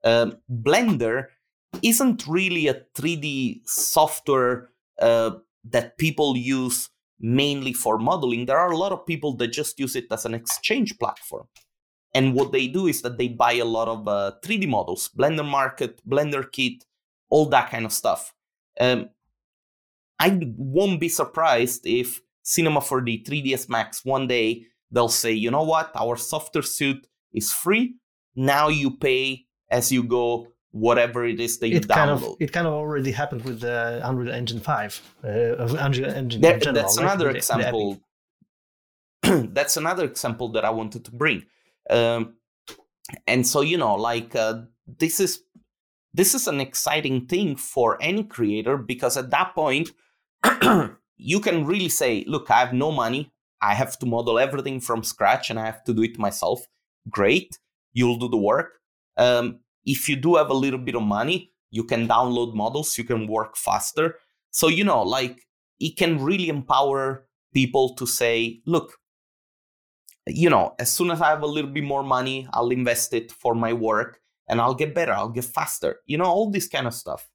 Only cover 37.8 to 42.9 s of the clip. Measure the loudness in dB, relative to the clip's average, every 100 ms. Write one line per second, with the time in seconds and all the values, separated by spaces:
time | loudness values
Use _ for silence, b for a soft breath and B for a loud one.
37.8 | -2 -4 _ _ _ _ _ _ _ _
38.8 | _ _ _ _ 2 2 2 -2 0 0
39.8 | 0 0 -2 -2 -4 -4 -4 0 0 0
40.8 | -4 -10 -14 -2 0 0 -6 _ _ _
41.8 | 2 4 4 2 -4 -8 _ _ -20 -20
42.8 | _